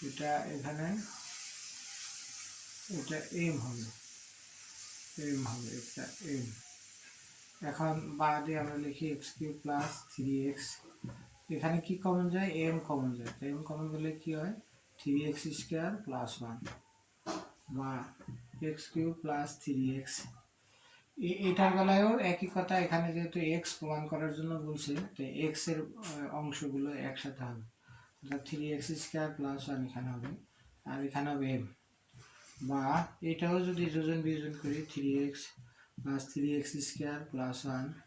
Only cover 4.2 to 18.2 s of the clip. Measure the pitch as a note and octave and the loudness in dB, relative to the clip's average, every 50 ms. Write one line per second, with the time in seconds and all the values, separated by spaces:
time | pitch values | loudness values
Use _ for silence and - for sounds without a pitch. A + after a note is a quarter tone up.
4.2 | - - - - - - - - - - - - - - - - - - - - | -16 -16 -18 -18 -18 -18 -18 -18 -16 -16 -14 -14 -12 -12 -12 -12 -14 -12 -10 -8
5.2 | D3+ D3 C#3+ C3+ C3 A2+ A#2 B2 A#2+ A2 A#2 B2 A#2 - - C#3 B2+ - - - | -4 -2 0 0 0 -2 -2 -4 -4 -6 -6 -6 -8 -8 -8 -8 -8 -8 -8 -10
6.2 | G#3 D#3+ C#3+ C3+ A#2+ A2 A2 - - - - - - - - - - - - - | -6 -4 -2 -2 -2 -4 -6 -10 -14 -16 -18 -18 -18 -18 -18 -18 -18 -18 -20 -20
7.2 | - - - - - - - - F#3+ D3 C#3 C#3 D#3+ D#3+ D#3 D#3+ - - D3 C#3+ | -20 -20 -20 -20 -20 -20 -14 -8 -6 -6 -2 0 2 2 2 2 -2 -4 -2 2
8.2 | D#3 D3+ D3+ D3 D3 D#3+ D#3 D3+ D3 D3 D3 D3 D3 D3 C#3 - E3 D#3 D3 C3+ | 4 4 4 4 2 0 0 0 0 -2 -2 -2 -4 -4 -4 -2 -2 -2 -2 -4
9.2 | - - - - D#3+ D3+ D3 D3 - D3 C#3+ C#3+ D3 D3+ - - - - - - | -6 -10 -6 -6 -4 -4 -4 -6 -4 0 0 0 0 0 -4 -8 -12 -14 -6 -4
10.2 | B2+ C3+ C3+ C3+ C3+ C#3 C#3 - - - - - - - - - - - - - | 0 0 2 2 2 0 0 -2 -6 -8 -8 -10 -14 -20 -20 -10 -10 -10 -10 -8
11.2 | - - - - - - E3 D3 D#3+ D#3+ E3 E3+ - - F#3+ - - F#3 F3+ F3+ | -14 -18 -20 -20 -6 -4 -2 0 2 4 4 4 4 2 -2 2 4 4 4 6
12.2 | F3+ F3 F3 F#3 G3 G3 D#3 D#3+ D#3+ E3 D#3+ D#3+ - - D3+ C#3 C3 B2+ B2 A#2+ | 6 4 4 4 2 2 2 4 4 4 4 2 0 0 0 2 2 2 0 0
13.2 | A#2+ A#2 A#2+ - C#3 C#3 C#3+ D3 D#3 - D#3 D3+ D#3 D#3 D3+ D3+ D#3 D#3+ D#3 - | -4 -6 -6 -4 -4 -4 -2 -4 -4 -4 -4 -2 -2 -2 -2 0 0 -2 -2 -2
14.2 | - E3 D#3+ D#3 D#3 F#3 A3 A3 - - - - _ _ - - - C#3+ C#3 C#3+ | -2 -2 -2 0 0 -2 -4 -4 -8 -18 -20 -20 _ _ -20 -6 0 2 2 4
15.2 | D3 D3+ - - - D#3+ C#3+ - - - E3 D#3+ E3 F3+ G#3 G#3 - D3 C3 B2 | 4 2 -2 -2 -2 -4 -4 -4 -4 -2 0 0 2 0 -2 -2 -4 -4 -2 -2
16.2 | B2 A#2 - - B2 A#2 A#2 B2 - - - - - _ _ _ _ _ _ _ | -2 -4 -4 -6 -6 -6 -6 -6 -8 -10 -10 -12 -16 _ _ _ _ _ _ _
17.2 | _ - - - - - - - - - C3+ B2+ C3+ C3+ C3 B2+ - - - - | _ -6 -6 -6 -6 -10 -16 -20 -14 -6 -4 -2 -2 0 -2 -2 -4 -6 -12 -14